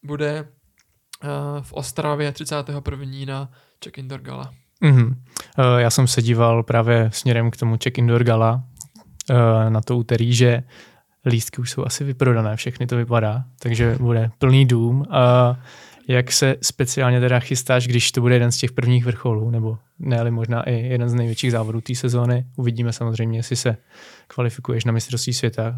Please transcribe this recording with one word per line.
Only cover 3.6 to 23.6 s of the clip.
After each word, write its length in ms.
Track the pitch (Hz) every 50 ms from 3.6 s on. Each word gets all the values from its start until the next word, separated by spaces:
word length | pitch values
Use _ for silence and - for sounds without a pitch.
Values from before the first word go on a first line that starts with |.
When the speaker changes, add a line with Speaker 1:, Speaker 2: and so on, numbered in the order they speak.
| _ _ _ -
Speaker 1:
Czech 180 | - - -
Indoor 240 | 143 131 131 139 131
Gala. 320 | 127 127 131 127 131 131 - - _ _ _ -
Speaker 2:
Mhm. 420 | - 151 135 127 117 117 127 - - _ - - - - -
Eh, 240 | - 131 123 123 123
já 80 | 120 117
jsem 180 | - - 131
se 140 | 123 - 139
díval 420 | 117 117 117 113 120 117 117 117 113
právě 460 | - 120 117 113 117 120 117 113 110 -
směrem 380 | - - 127 117 117 117 117
k 60 | -
tomu 200 | - 120 113 113
Czech 200 | 113 - 127 123
Indoor 260 | 131 123 117 117 117 120
Gala, 400 | 120 113 110 113 113 117 127 127 - - - - - _ - - _ - - - -
eh, 400 | 131 123 120 113 113 110 110 113
na 120 | 110 110
to 160 | 110 - 123
úterý, 360 | 123 113 - 120 113 117 120 123
že 300 | 117 123 123 120 123 127 - - - - _ _ _ _ _ _ _ -
lístky 360 | 127 120 113 - - - -
už 100 | 123 120
jsou 140 | - - -
asi 180 | 120 - - 143
vyprodané, 520 | 139 131 123 139 131 120 113 110 107 107
všechny 320 | 107 - 123 123 - 123
to 100 | 120 123
vypadá, 460 | 120 117 117 120 117 110 107 107 123 131 - _ -
takže 360 | - 120 117 110 120 117 117 131
bude 320 | 127 120 117 113 113 113 -
plný 280 | - 143 131 127 139 139
dům. 400 | 120 123 117 117 117 123 135 147 240
A 460 | 180 135 123 123 123 123 123 120 127 127 - - - - - - - - _
jak 240 | - 127 123 123 123
se 240 | - - 139 131 131 -
speciálně 580 | - - - - 135 127 - 139 131 123 123 123
teda 200 | 123 123 123 123
chystáš, 480 | 123 - 135 123 - - 131 127 123
když 240 | 123 120 120 - -
to 100 | - 131
bude 140 | 120 123 127
jeden 160 | 120 120 120
z 60 | 117
těch 140 | - - 123
prvních 340 | - - 120 123 123 123 120
vrcholů, 440 | 123 113 - - 123 110 107 110 117
nebo 260 | 117 113 110 113 113 110 _ _ _ -
ne-li 320 | 165 139 123 117 117 120
možná 380 | 117 117 113 110 120 117 - -
i 40 | 123
jeden 360 | 113 117 127 127 120 120 120
z 40 | 120
největších 380 | 123 117 117 113 - - 127
závodů 300 | 117 113 110 110 110 117
té 140 | - - 127
sezóny? 500 | 123 - 123 120 123 120 120 123 123 127 - -
Uvidíme 380 | - 127 120 117 117 120 117 110
samozřejmě, 460 | - 120 113 113 110 113 113 113 113
jestli 160 | 110 - 117
se 220 | 113